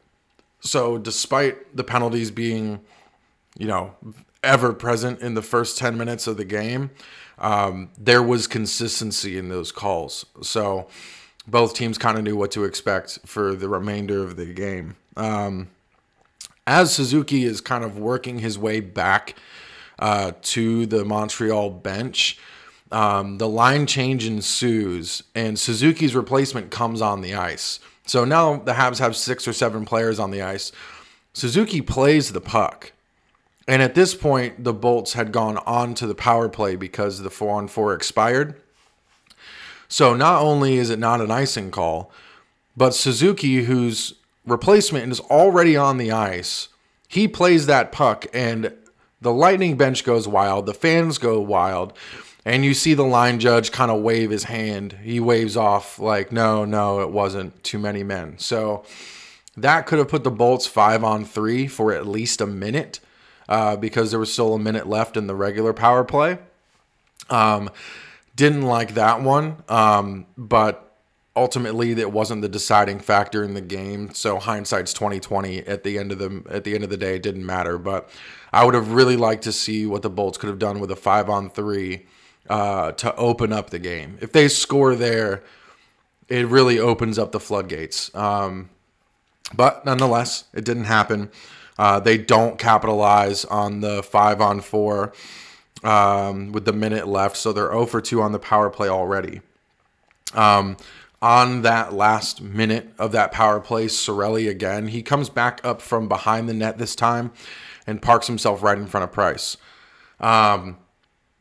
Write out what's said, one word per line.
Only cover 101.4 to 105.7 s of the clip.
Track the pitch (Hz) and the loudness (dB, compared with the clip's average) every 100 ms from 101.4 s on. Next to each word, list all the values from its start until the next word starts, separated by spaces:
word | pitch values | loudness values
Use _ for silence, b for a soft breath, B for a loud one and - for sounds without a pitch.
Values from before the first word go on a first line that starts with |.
| 123 123 | 4 2
that | 117 117 98 | 2 2 0
last | 98 104 110 - - | 2 2 2 -2 -10
minute | 98 101 110 110 - - | -8 -2 0 0 -4 -6
of | 104 | -2
that | 107 101 | 0 0
power | - 110 104 | 4 4 2
play, | - 113 113 | 0 -4 -2
Cirelli | - - 101 101 110 110 | -4 -4 -2 -2 0 -2
again, | 98 95 101 107 | -2 -4 -4 -6
he | 117 | -8
comes | 110 143 139 | -2 -2 -2
back | - 120 123 | -2 -2 -2
up | 123 | -6